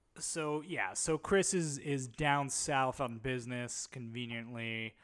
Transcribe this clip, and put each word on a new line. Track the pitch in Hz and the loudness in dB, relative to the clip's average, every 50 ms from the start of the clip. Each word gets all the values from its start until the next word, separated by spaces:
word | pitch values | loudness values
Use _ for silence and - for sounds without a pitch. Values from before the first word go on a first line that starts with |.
| _ _ _ - | _ _ _ -6
So, | - - - 170 151 151 151 151 151 | -6 -4 -2 -2 0 0 0 -2 -2
yeah, | 185 165 117 98 92 - | -4 -2 0 0 0 0
so | - - 165 156 | -2 2 2 2
Chris | 151 - - 196 196 175 - 190 | 0 2 4 4 6 6 6 4
is, | 180 165 151 139 143 | 2 2 2 -2 -4
is | - 151 143 135 127 123 | -2 0 0 0 0 -4
down | - - 151 143 143 143 139 131 | -4 0 4 4 4 4 4 0
south | - - - 160 143 135 131 131 127 - | -2 -2 0 2 4 4 4 4 2 0
on | 139 117 117 113 | -2 -2 -2 -4
business, | 110 131 127 123 113 123 123 123 123 117 - - - | -2 -2 -2 -2 -2 -4 -4 -4 -4 -4 -6 -6 -8
conveniently. | - - 131 120 113 113 123 123 117 117 117 113 120 123 117 117 113 113 110 113 110 - _ | -8 -8 -10 -8 -6 -6 -6 -6 -4 -6 -8 -8 -8 -6 -4 -4 -2 -2 -2 -4 -4 -8 _